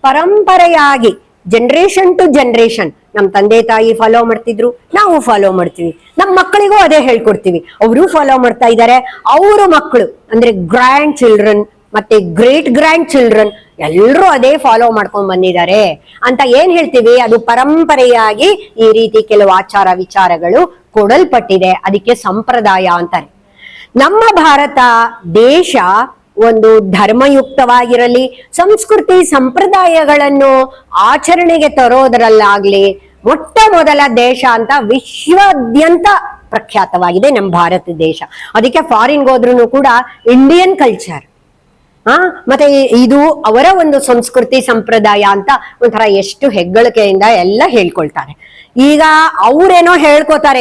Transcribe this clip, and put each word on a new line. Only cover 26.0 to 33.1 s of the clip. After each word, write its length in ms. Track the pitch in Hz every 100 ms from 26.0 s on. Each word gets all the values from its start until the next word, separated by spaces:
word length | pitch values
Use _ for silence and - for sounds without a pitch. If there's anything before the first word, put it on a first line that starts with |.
| 247 _ _ -
ಒಂದು 440 | 226 226 220 220
ಧರ್ಮಯುಕ್ತವಾಗಿರಲಿ, 1700 | 196 185 202 233 269 277 262 - 247 247 240 240 240 247 262 254 -
ಸಂಸ್ಕೃತಿ 720 | - 359 427 - 427 440 370
ಸಂಪ್ರದಾಯಗಳನ್ನು 1600 | 349 277 262 254 392 392 359 330 294 294 285 277 277 262 262 - _
ಆಚರಣೆಗೆ 760 | - 208 285 - 339 349 330 294
ತರೋದ್ರಲ್ಲಾಗ್ಲಿ 1400 | - 247 254 269 233 226 214 208 202 196 196 196 196 _